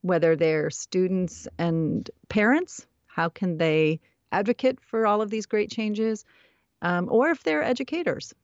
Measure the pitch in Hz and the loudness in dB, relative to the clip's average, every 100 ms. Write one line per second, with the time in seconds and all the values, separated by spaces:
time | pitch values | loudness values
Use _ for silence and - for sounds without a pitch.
0 | 180 175 165 160 160 156 156 - - 185 | 2 2 4 4 2 2 -2 -6 -4 0
1 | 185 185 180 - - - 170 165 156 160 | 0 0 -2 -6 -18 -4 -2 0 0 -2
2 | - - _ 214 214 285 359 - - _ | -6 -16 _ 2 4 2 0 -12 -20 _
3 | _ - 165 - 185 160 165 156 156 160 | _ -4 -4 -2 -4 0 2 4 2 0
4 | _ _ _ 180 208 240 262 262 _ 226 | _ _ _ -2 0 0 0 -2 _ 0
5 | 220 208 214 220 208 214 208 - 214 208 | 2 2 0 -4 -2 -2 -2 -4 -4 -2
6 | 220 214 _ _ _ _ _ _ 175 175 | -2 -4 _ _ _ _ _ _ -2 -2
7 | 175 226 294 302 - 311 - 247 269 330 | 0 2 2 0 -2 -2 0 -2 -4 -4
8 | 339 - - - | -4 -6 -8 -20